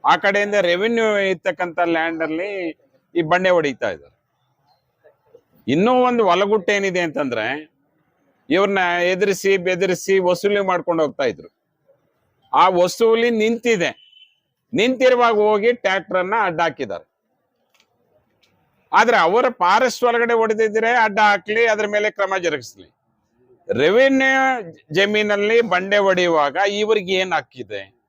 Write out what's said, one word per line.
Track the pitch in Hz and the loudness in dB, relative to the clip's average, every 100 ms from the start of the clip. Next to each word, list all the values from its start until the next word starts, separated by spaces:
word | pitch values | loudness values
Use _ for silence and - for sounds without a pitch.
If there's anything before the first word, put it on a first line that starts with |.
| 135 | 2
ಆ | 175 | 2
ಕಡೆಯಿಂದ | 202 202 208 202 | 2 0 0 0
ರೆವಿನ್ಯೂ | 180 175 220 233 220 208 | 0 0 0 0 0 0
ಇರ್ತಕ್ಕಂಥ | 196 185 190 170 180 165 | 0 -2 -4 -4 -6 -2
ಲ್ಯಾಂಡ್ | 170 165 165 165 | 0 0 -2 -4
ಅಲ್ಲಿ | 160 160 196 196 170 - _ _ _ 170 | -6 -6 -6 -8 -10 -12 _ _ _ -4
ಈ | |
ಬಂಡೆ | 156 180 185 | 0 0 2
ಹೊಡಿತಾ | 180 151 123 113 | 2 0 -4 -6
ಇದ್ದಾರೆ. | 82 71 _ _ _ _ _ _ _ _ _ _ _ _ - _ _ - | -6 -16 _ _ _ _ _ _ _ _ _ _ _ _ -20 _ _ -4
ಇನ್ನೂ | 147 220 | 0 2
ಒಂದು | 254 247 240 208 | 2 2 2 2
ಒಲಗುಟ್ಟು | 175 202 214 190 | 2 2 0 0
ಏನಿದೆ | 202 196 180 | -2 -2 -2
ಅಂತಂದ್ರೆ, | 170 160 139 117 110 143 151 _ _ _ _ _ _ _ _ | -4 -4 -4 -4 -6 -8 -12 _ _ _ _ _ _ _ _
ಇವ್ರನ್ನ | 165 202 196 180 175 | 0 0 0 -2 0
ಎದುರಿಸಿ | 175 185 202 185 196 196 | -2 0 -2 -2 0 0
ಬೆದರಿಸಿ | 175 180 190 175 - 196 | -2 -2 -2 -4 0 0
ವಸೂಲಿ | 180 180 202 202 | 2 0 0 -2
ಮಾಡ್ಕೊಂಡು | 190 180 156 165 | -2 -4 -2 -2
ಹೋಗ್ತಾ | 151 - | -2 -2
ಇದ್ರು. | 131 76 - _ _ _ _ _ _ _ _ _ _ | -4 -4 -16 _ _ _ _ _ _ _ _ _ _
ಆ | 135 180 | 2 2
ವಸೂಲಿ | 180 180 - 226 226 240 | 4 0 2 2 2 0
ನಿಂತಿದೆ, | 226 214 226 240 214 156 - _ _ _ _ _ _ _ | 0 0 -2 -2 0 -2 -6 _ _ _ _ _ _ _
ನಿಂತಿರುವಾಗ | - 233 254 254 247 233 214 | -2 0 2 2 4 2 2
ಹೋಗಿ | 208 214 226 | 2 2 0
ಟ್ರ್ಯಾಕ್ಟರ್ | 247 196 190 - 185 | 0 -2 -4 -2 -4
ಅನ್ನ | 180 220 | -2 -2
ಅಡ್ಡ | 196 160 | -2 -2
ಹಾಕಿದ್ದಾರೆ. | 165 135 120 85 - _ _ _ _ _ _ _ _ _ _ _ _ _ _ _ _ _ _ | -4 -4 -10 -10 -14 _ _ _ _ _ _ _ _ _ _ _ _ _ _ _ _ _ _
ಆದ್ರೆ | 180 233 226 | 2 4 4
ಅವರ | 170 214 269 | 4 2 0
ಫಾರೆಸ್ಟ್ | 240 180 208 254 - | 0 2 2 2 0
ಒಳಗಡೆ | 240 233 233 | 0 0 0
ಹೊಡೆದಿದ್ರೆ | 233 220 214 220 214 226 | 0 0 0 0 0 0
ಅಡ್ಡ | 247 220 202 | 2 0 2
ಹಾಕ್ಲಿ, | 214 202 208 214 233 | 2 2 -2 0 0
ಅದ್ರ | 214 208 | 0 -2
ಮೇಲೆ | 208 208 | -2 -2
ಕ್ರಮ | 208 196 190 | -2 -4 -2
ಜರುಗಿಸ್ಲಿ. | 170 151 120 101 85 _ _ _ _ _ _ _ - 104 | -2 -6 -10 -20 -20 _ _ _ _ _ _ _ -6 0
ರೆವಿನ್ಯೂ | 151 214 269 269 269 269 262 247 175 - _ | 2 4 4 4 2 2 0 -2 -8 -18 _
ಜಮೀನಲ್ಲಿ | 156 202 208 208 202 208 233 | -2 0 0 0 0 2 2
ಬಂಡೆ | 233 180 190 208 | 2 -2 0 0
ಹೊಡೆಯುವಾಗ | 196 180 175 165 143 147 202 | 2 2 2 2 0 0 -2
ಇವ್ರಿಗೆ | 202 214 220 180 | -2 0 -2 0
ಏನ್ | 185 190 | -2 -2
ಹಕ್ಕಿದೆ? | 160 131 127 104 101 95 _ | -4 -6 -18 -12 -12 -14 _